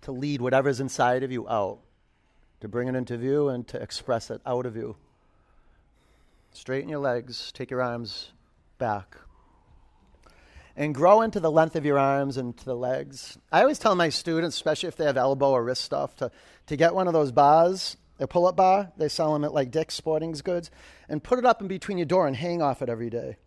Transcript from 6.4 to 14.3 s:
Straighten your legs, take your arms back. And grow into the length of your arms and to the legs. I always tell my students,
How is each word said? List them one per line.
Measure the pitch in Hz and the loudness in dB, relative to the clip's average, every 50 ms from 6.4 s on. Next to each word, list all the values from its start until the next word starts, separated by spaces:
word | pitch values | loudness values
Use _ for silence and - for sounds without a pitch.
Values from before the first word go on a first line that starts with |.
| _ _ _ | _ _ _
Straighten | - - - 131 135 143 165 | -20 -10 -8 -6 -6 -6 -6
your | 156 147 | -8 -4
legs, | 139 135 120 120 117 127 120 - - - | -2 -2 -2 -2 -4 -8 -12 -12 -12 -14
take | - - 131 123 131 | -12 -14 -12 -8 -4
your | 127 127 | -4 -4
arms | 123 120 120 120 101 92 - - - _ _ _ _ _ _ _ _ _ _ | -4 -4 -6 -8 -10 -12 -14 -14 -16 _ _ _ _ _ _ _ _ _ _
back. | 123 117 107 101 95 _ - - - - _ _ _ _ _ _ _ _ _ - _ _ _ _ _ _ _ _ _ - _ _ _ _ _ - - _ _ | -2 -2 -2 -4 -6 _ -20 -20 -20 -20 _ _ _ _ _ _ _ _ _ -20 _ _ _ _ _ _ _ _ _ -20 _ _ _ _ _ -20 -20 _ _
And | - 147 151 147 | -6 -4 -4 -2
grow | 127 151 180 202 220 226 | 4 6 8 8 8 6
into | 226 - 208 | 2 -2 0
the | 160 160 | 0 2
length | 151 160 160 160 - | 4 4 4 4 2
of | 165 143 | -4 -2
your | 147 143 139 | 0 2 2
arms | 139 135 139 139 139 139 135 | 4 2 2 2 0 -2 -4
and | 127 131 120 120 | -6 -6 -8 -8
to | - - | -12 -8
the | 135 127 | -8 -6
legs. | 120 123 127 131 139 143 143 139 131 - - - - _ _ | -4 -2 -4 -4 -4 -6 -10 -14 -18 -18 -18 -20 -20 _ _
I | - 160 220 | 2 4 4
always | 269 302 - | 4 2 2
tell | - 220 196 | 0 0 2
my | 180 175 160 | 2 2 0
students, | 143 - - - | 0 -4 -4 -2